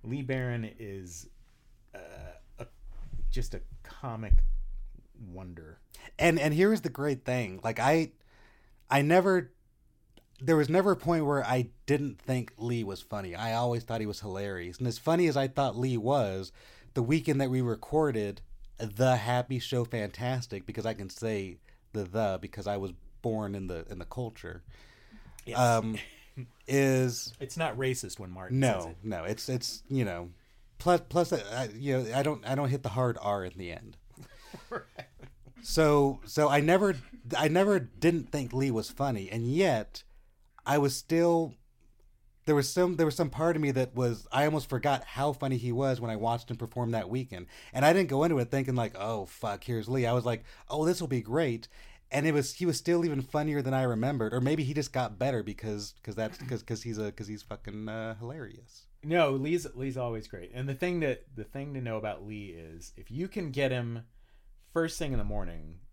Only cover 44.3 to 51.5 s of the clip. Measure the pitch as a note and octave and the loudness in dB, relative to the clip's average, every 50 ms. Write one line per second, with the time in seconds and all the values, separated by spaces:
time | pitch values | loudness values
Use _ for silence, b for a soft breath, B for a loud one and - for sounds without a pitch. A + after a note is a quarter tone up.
44.3 | - C3 D3 D3+ D#3 D#3 C3+ - C3+ A#2+ - D3 C#3 B2 - - - B2+ C#3 D3+ | 2 2 4 4 2 0 -2 -2 -4 0 2 2 2 0 -2 -8 -4 -2 0 0
45.3 | C#3 - D3 C3+ C3 B2 A2+ B2 A#2 B2 C#3 C3+ B2+ A2+ A#2+ A2+ A2 G#2 A2 A#2 | 0 -2 -2 -2 -2 0 0 -2 0 2 2 2 0 0 -2 -4 -4 -2 0 0
46.3 | A#2+ A#2 - - B2 - A#2+ A2+ - B2 A#2+ A#2 A2+ A2 F#2+ F2+ A2+ C3 B2+ - | 0 -2 -4 -8 -8 -8 -8 -8 -4 -4 -2 0 0 -2 -2 -2 -4 -4 -4 -6
47.3 | F#2+ F2+ F2 B B B B B B B2+ C3+ D3+ E3+ G3 F#3 C3 C3+ C3+ D#3 E3+ | -10 -14 -14 B B B B B B 4 6 6 6 6 4 2 2 2 2 4
48.3 | D#3+ C3 A#2+ A#2 C#3 C#3 C3 C3+ B2+ B2 A#2 G#2 - F#2 G2+ A2 A2+ G#2+ G2 - | 2 2 0 0 0 -2 0 0 0 0 -2 -2 -4 -6 -4 -4 -4 -4 -6 -8
49.3 | - - - G#2+ G2+ G2 - - A#2+ A2+ G#2 A#2 C3 C3+ A#2+ A#2 A#2+ B2+ G#2+ B2 | -10 -8 -6 -6 -6 -6 -6 -4 -4 -4 -2 -2 -2 0 2 2 2 2 2 0
50.3 | A#2 A2+ B B B B B B C#3 D3+ D#3 E3+ F3+ F3+ F3 C3 C3 B2 G2+ G#2 | -2 -2 B B B B B B -2 0 2 2 2 0 -2 -2 -2 -2 -2 0
51.3 | A#2+ D#3+ E3 C3+ | 0 0 2 0